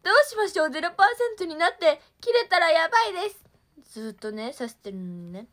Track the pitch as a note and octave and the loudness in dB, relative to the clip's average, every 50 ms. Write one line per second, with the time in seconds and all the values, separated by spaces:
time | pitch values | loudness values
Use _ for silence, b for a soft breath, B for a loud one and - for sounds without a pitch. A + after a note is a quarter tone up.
0 | _ F4+ G#4+ C#5 C#5+ D5 A#4 G#4+ G#4+ F#4+ - F4 D#4 D#4 B3+ D#4 D#4+ F4 - - | _ 4 4 4 4 4 0 -2 -2 -2 0 -2 -2 0 -2 -4 -6 -6 2 4
1 | G4 G#4 B4 - A#4+ A#4 A4 - F#4 E4 D#4 D#4 E4+ F#4 - - F4 D#4 D4 b | 4 4 4 0 -2 -4 -2 -6 -8 -8 -2 0 0 0 0 2 2 2 2 b
2 | b b b b - A#4+ A#4 A#4+ A#4 - F#4 F4 F4 E4 D#4+ D#4+ D#4+ E4 A4+ A4+ | b b b b -4 0 0 0 2 2 2 2 4 4 4 2 2 2 2 2
3 | A4+ G#4+ F#4+ E4+ G4 G#4 - - _ _ _ _ _ _ _ D#4 - _ - A3 | 2 2 -2 -4 -6 -6 -8 -12 _ _ _ _ _ _ _ -20 -20 _ -16 -12
4 | A3 A3 G3+ _ - G#3+ G#3+ G#3+ A3 A#3+ C#4+ - B3+ A#3 - _ _ G#3 G3 F#3 | -12 -12 -12 _ -10 -10 -10 -8 -10 -10 -10 -10 -12 -12 -12 _ _ -14 -12 -10
5 | F#3 F3+ F3 F3 E3+ F3 F3+ F#3+ A3+ _ | -10 -10 -12 -12 -14 -14 -14 -16 -16 _